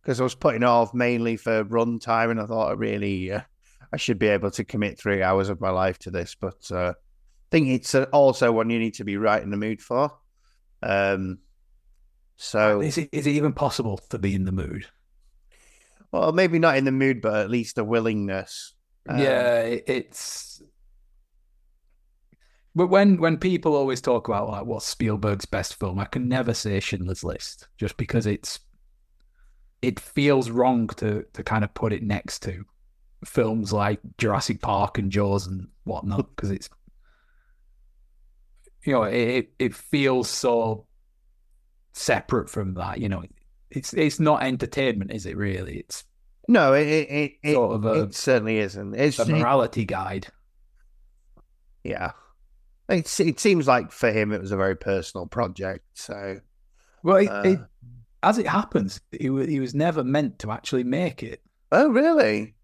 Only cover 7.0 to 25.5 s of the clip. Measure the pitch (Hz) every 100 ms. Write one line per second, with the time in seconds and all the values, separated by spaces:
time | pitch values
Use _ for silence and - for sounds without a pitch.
7 | _ _ _ _ _ 160 135 127 - 139
8 | 135 143 139 123 120 113 113 117 113 -
9 | 101 98 107 107 - 101 107 107 - 120
10 | 147 - _ _ _ _ _ _ - 98
11 | 98 95 92 92 _ _ _ _ _ _
12 | _ _ _ _ - 107 107 104 151 151
13 | 147 143 143 147 147 135 139 - 113 98
14 | _ - 98 98 92 95 73 98 - _
15 | _ _ _ _ _ _ _ _ _ _
16 | _ - 160 170 185 165 165 135 135 135
17 | 135 120 110 107 101 120 110 - 107 117
18 | 113 107 98 95 95 - - _ _ _
19 | - 135 135 127 123 117 113 120 - 127
20 | - - - - - - - _ _ _
21 | _ _ _ _ _ _ _ _ _ _
22 | _ _ _ _ _ _ _ 160 180 196
23 | 202 180 165 160 185 175 165 143 135 131
24 | - 120 117 101 110 101 113 104 - -
25 | 110 107 104 101 -